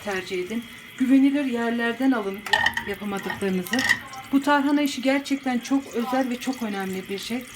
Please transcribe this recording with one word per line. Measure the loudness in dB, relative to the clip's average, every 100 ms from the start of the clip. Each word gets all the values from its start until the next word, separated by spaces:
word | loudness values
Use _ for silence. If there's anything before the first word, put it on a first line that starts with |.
tercih | -4 -4 -4 -4 -2
edin. | -4 -6 -16 -18 -2
Güvenilir | 6 8 8 6 2
yerlerden | 0 0 2 0 2 4
alın | 4 0 -6 -2 0 2 -2 -6
yapamadıklarınızı. | -6 -4 -4 -4 -4 0 0 0 -2 0 -2 -4 -14 -2
Bu | 0
tarhana | 4 2 4 2
işi | 2 0
gerçekten | 0 0 0 -4 -2 -4
çok | 0 -2 0
özel | -4 0 0 0
ve | -2
çok | -4 -4
önemli | -4 -4 -4 -6 -6
bir | -8
şey. | -4 -6 -6